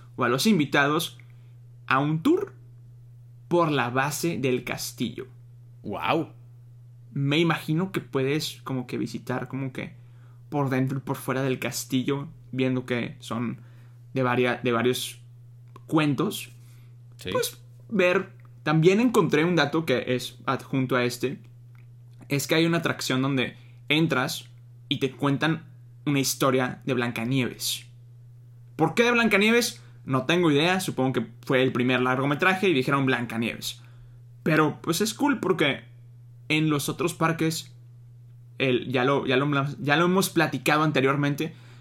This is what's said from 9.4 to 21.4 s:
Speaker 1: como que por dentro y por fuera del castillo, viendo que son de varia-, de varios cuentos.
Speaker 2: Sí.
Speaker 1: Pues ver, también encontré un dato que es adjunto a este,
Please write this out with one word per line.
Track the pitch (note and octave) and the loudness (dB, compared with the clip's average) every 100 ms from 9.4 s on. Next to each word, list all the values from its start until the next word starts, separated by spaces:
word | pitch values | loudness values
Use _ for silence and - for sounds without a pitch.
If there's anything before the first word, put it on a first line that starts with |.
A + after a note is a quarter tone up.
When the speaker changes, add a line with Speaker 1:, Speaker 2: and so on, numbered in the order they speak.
| B2 | -6
Speaker 1:
como | C3 C3+ | -8 -8
que | - - - - - - - - | -8 -12 -16 -20 -20 -20 -20 -6
por | D3 C3+ | -2 0
dentro | C3 C3 C3+ | 0 -2 -4
y | |
por | C#3+ C3 | -6 -6
fuera | - C3 | -4 -2
del | C3+ B2+ | -2 -2
castillo, | A#2+ - - C3 B2 C#3 C#3 - - | -4 -6 -4 -2 -2 -4 -6 -16 -10
viendo | B2+ C3 B2+ B2 | -2 -2 -2 -2
que | A#2+ A#2 - | -4 -4 -10
son | - A2+ A#2 B2+ - - - - - | -8 -6 -6 -8 -14 -20 -20 -20 -8
de | C3 | -2
varia-, | B2+ B2 B2 A#2+ | 0 2 0 0
de | B2+ | 0
varios | A#2 A#2+ B2 - - - - - - - - - | 0 0 0 -4 -12 -20 -20 -20 -20 -20 -20 -2
cuentos. | D#3+ D3+ C3+ G3 - - - - - - - - - | 0 2 0 -2 -4 -12 -18 -20 -20 -20 -20 -20 -14
Speaker 2:
Sí. | - | -6
Speaker 1:
Pues | B4+ - - - - - | -4 -4 -8 -20 -20 -4
ver, | G#3 F3+ F#3 F#3 - - - | 0 2 2 -2 -10 -20 -8
también | D3+ D#3 D#3+ G3+ | 0 4 6 6
encontré | B3 A3 D3+ D3 | 4 2 4 2
un | E3+ E3 | 2 2
dato | C#3 D#3+ | 2 0
que | D#3+ B2 - | 0 -2 0
es | B2 - - - | -4 -6 -8 -6
adjunto | B2 - C3+ B2+ B2+ | -6 -4 -4 0 0
a | |
este, | B2 A#2+ B2+ E3+ | 0 -2 -6 -6